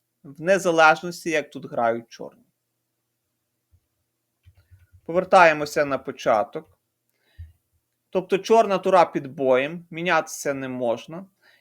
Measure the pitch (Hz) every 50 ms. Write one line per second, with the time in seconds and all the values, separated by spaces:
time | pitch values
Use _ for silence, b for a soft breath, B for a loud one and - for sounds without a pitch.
0 | _ _ _ _ - 143 135 - 151 180 196 175 - 180 165 160 160 156 165 165
1 | 175 175 170 - - 170 156 151 139 - - 135 135 123 - 123 117 117 117 117
2 | 113 _ - - - - - _ _ _ _ _ _ _ _ _ _ _ _ _
3 | _ _ _ _ _ _ _ _ _ _ _ _ _ _ _ _ _ _ _ _
4 | _ _ _ _ _ _ _ _ _ _ _ _ _ _ - - _ _ - _
5 | _ - 165 185 185 185 202 190 175 160 151 151 147 147 - 160 147 139 135 131
6 | - 139 131 - - 139 113 107 101 - - 160 - _ _ _ _ _ _ _
7 | _ _ b b b b b b b b _ _ _ _ _ _ _ _ _ _
8 | _ _ - 185 180 - 202 180 190 - 220 226 220 202 196 180 - 190 190 175
9 | 160 - - 160 139 135 139 156 135 131 127 127 139 151 170 175 170 _ 160 160
10 | 170 180 165 160 156 - - - - 151 139 135 135 131 127 123 127 117 117 120
11 | - - 160 180 190 - b b b b b b